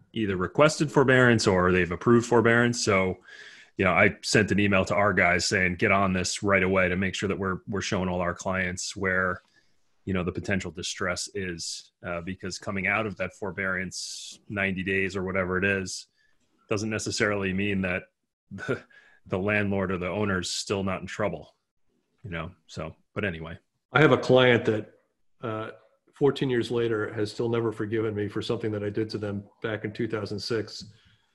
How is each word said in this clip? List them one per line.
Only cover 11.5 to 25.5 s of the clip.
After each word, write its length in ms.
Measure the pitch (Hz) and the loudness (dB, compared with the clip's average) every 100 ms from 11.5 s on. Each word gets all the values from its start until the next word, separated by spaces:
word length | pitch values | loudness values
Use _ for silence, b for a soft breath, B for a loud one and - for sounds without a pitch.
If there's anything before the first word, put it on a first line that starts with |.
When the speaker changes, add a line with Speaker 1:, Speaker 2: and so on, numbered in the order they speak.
| 85 - - - _ 95 | -8 -10 -12 -16 _ -10
Speaker 1:
uh, 160 | 87 | -8
because 360 | 85 92 95 - | -8 -10 -10 -10
coming 300 | - 98 92 | -8 -4 -2
out 180 | 104 110 | -2 -2
of 120 | 92 | -4
that 160 | 92 | -8
forbearance 1080 | - 101 90 95 92 92 - - - - - - | -8 -10 -6 -4 -4 -6 -10 -12 -14 -16 -18 -10
ninety 360 | 101 95 92 | -4 -2 -2
days 320 | 92 98 95 95 | -2 0 -2 -4
or 80 | |
whatever 340 | 92 95 90 92 | -4 -2 -2 0
it 80 | 98 | 0
is, 420 | 98 92 - - _ _ _ _ _ - | 0 -4 -10 -16 _ _ _ _ _ -6
doesn't 200 | 107 110 | -4 -4
necessarily 640 | 110 - - 107 101 98 | -4 -4 -2 0 0 -2
mean 280 | 92 101 95 | -2 -2 0
that 220 | 95 92 - _ _ _ _ | -2 -4 -8 _ _ _ _
the, 300 | 98 - 120 b b b b - | -12 -6 -6 b b b b -6
the 100 | 98 | -2
landlord 540 | 101 104 101 98 92 | 0 0 2 0 0
or 60 | 92 | -2
the 100 | 90 | -4
owner's 420 | 98 104 92 85 | -2 0 -2 -2
still 340 | - - 101 | -6 -4 -4
not 180 | 95 92 | -2 -6
in 60 | 92 | -8
trouble, 480 | - 101 80 - _ _ _ _ _ _ _ | -4 -4 -4 -14 _ _ _ _ _ _ _
you 80 | 104 | -12
know? 200 | 85 80 - _ | -10 -10 -12 _
So, 280 | - 80 - _ | -12 -12 -14 _
but 120 | - 101 | -6 -6
anyway. 320 | 80 80 - _ _ _ | -6 -12 -16 _ _ _
Speaker 2:
I 100 | 135 | 4
have 100 | 151 | 6
a 60 | 120 | 6
client 480 | - 127 127 117 117 | 6 6 8 6 4
that, 260 | 107 - _ _ _ _ _ | -2 -4 _ _ _ _ _
uh, 300 | 117 | -10